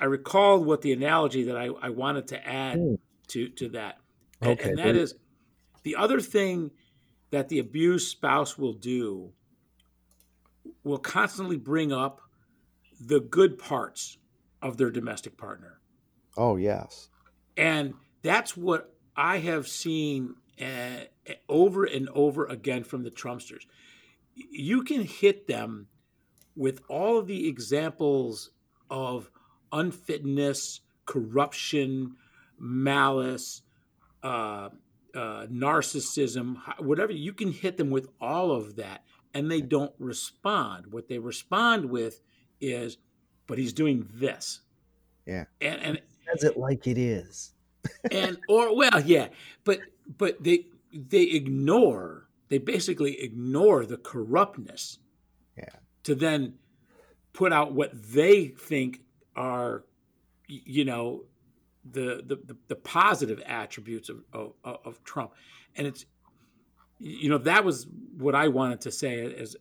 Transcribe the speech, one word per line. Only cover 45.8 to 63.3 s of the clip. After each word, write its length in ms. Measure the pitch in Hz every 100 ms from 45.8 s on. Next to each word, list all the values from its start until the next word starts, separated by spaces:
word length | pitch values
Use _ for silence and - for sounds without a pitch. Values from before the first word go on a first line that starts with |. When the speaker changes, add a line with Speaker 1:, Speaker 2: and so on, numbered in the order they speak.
Speaker 1:
and 160 | 151 156
Speaker 2:
He 280 | _ _ -
says 120 | 156
it 140 | 147 -
like 300 | 131 131 127
it 100 | 123
is. 560 | 123 101 - - - _ _ _
<laughs> 300 | - - 240
Speaker 1:
and, 260 | 190 185 175 -
or, 260 | 220 233 233
well, 240 | 269 180 143
yeah, 220 | 160 117 - - -
but, 160 | - 190 - _ - 139
but 260 | 190 -
they, 220 | 160 175 - - _
they 300 | 156 131 196
ignore, 1040 | 175 160 135 135 139 220 202 110 87 78 - _ -
they 80 | 143
basically 640 | 139 226 175 175 143 135
ignore 640 | 123 113 123 143 208 147 113
the 100 | 120
corruptness 1000 | - 120 110 151 202 - 110 - - - _ _ _ _ _ -
Speaker 2:
Yeah. 120 | - - _ _
Speaker 1:
to 120 | - 135
then 400 | 160 151 127 - _ _ _ _ _ _ _
put 200 | - 185
out 180 | 156 143
what 180 | 139 143
they 540 | 123 104 131 170 202 147
think 520 | - - 147 127 127 _ _ _ -
are, 480 | 127 123 120 113 _ _ _ _ _ _ -
y-, 120 | 139 -
you 180 | 135 135
know, 380 | 117 117 131 - _ _ _ _ _ 127
the, 320 | 131 127 127 131
the, 100 | 139 -
the, 120 | - -
the 80 | 143
positive 680 | - 143 202 226 123